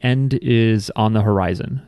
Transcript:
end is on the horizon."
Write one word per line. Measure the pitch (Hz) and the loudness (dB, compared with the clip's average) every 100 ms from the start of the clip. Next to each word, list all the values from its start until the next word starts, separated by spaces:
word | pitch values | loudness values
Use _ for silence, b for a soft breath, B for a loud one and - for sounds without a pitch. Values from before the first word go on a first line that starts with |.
end | 123 131 135 135 | 0 0 0 -2
is | 127 117 113 107 101 - | 0 2 2 0 -2 -2
on | 110 | 0
the | 110 | 2
horizon." | 104 98 90 90 - 135 | 2 2 0 -4 -6 -10